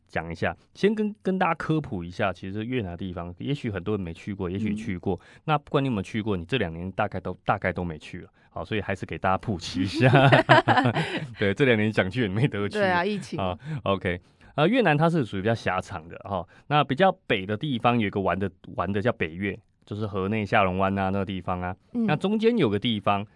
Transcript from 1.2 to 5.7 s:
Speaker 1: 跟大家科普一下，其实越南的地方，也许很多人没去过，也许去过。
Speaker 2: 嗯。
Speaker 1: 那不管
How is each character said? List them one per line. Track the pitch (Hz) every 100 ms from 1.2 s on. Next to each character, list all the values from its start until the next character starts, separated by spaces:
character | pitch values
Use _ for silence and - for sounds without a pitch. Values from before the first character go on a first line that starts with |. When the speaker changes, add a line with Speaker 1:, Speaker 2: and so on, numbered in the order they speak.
Speaker 1:
跟 | - 185
大 | 175
家 | 165
科 | - 156
普 | 151 98
一 | 85
下， | 90 104
其 | 90 98
实 | 101
越 | 110 127
南 | 98
的 | 87
地 | 95
方， | 87 87 90
也 | 120
许 | 143 120
很 | 98
多 | 90 107
人 |
没 | 90
去 | 82 -
过， | 98 90
也 | 95
许 | 107
去 | 104 113 90
过。 | 98 87
Speaker 2:
嗯。 | - -
Speaker 1:
那 | - 151
不 |
管 | -